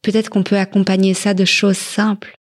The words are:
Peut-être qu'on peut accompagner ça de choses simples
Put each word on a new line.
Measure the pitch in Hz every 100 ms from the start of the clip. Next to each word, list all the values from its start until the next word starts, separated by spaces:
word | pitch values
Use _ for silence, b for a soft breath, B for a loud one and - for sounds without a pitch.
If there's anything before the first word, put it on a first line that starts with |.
Peut-être | - 214 220
qu'on | 202
peut | 185 202
accompagner | 190 202 190 190 190
ça | 185 208
de | 190
choses | 185 - 202 185
simples | - - 214 208 - -